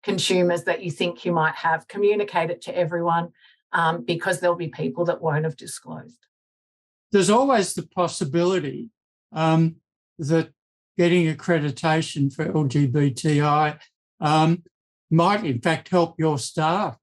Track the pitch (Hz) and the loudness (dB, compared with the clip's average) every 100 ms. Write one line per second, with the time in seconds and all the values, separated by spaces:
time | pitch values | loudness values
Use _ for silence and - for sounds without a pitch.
0 | - 190 - 185 175 170 170 170 185 147 | -4 -4 0 2 2 0 -2 -4 -4 -4
1 | 175 170 180 170 156 156 165 165 - 247 | -4 -4 -4 0 0 -2 -2 -2 -6 -2
2 | 202 208 202 180 165 170 - 175 165 175 | 0 2 0 -2 -2 -6 -8 -4 -2 -2
3 | 170 170 170 _ _ _ _ 180 165 170 | 0 0 -2 _ _ _ _ -2 0 -2
4 | 165 170 196 180 180 175 160 - 165 165 | -4 -4 -2 0 0 0 -4 -6 -6 -2
5 | 170 - 160 151 160 147 120 - 123 120 | -2 0 -2 0 -2 -6 -14 -16 -16 -18
6 | 117 _ _ _ _ _ _ _ _ _ | -18 _ _ _ _ _ _ _ _ _
7 | _ 202 175 220 277 240 185 - 165 - | _ 2 6 4 4 2 0 -6 -8 -2
8 | 175 - 151 165 175 185 143 131 233 _ | -2 -2 -2 0 2 0 -2 -10 -12 _
9 | _ _ _ 156 160 160 165 165 _ _ | _ _ _ -2 2 4 2 0 _ _
10 | _ - 147 165 160 _ _ _ _ - | _ -12 0 0 0 _ _ _ _ 0
11 | 175 180 160 156 - 165 147 135 165 160 | 2 4 2 -2 0 0 0 -2 0 0
12 | 156 - 135 - 156 160 147 147 143 139 | -2 -2 -2 -2 -4 -2 0 0 0 2
13 | 143 123 165 147 147 147 151 151 - _ | 0 0 0 2 2 2 0 -4 -18 _
14 | _ _ 151 156 160 175 - _ _ _ | _ _ 0 2 4 0 -4 _ _ _
15 | _ 160 175 208 175 120 165 160 - 185 | _ 2 2 2 -2 -2 -2 -2 0 0
16 | 165 170 160 147 - - 156 180 196 120 | 0 0 -2 -2 -4 -2 -2 0 -4 -8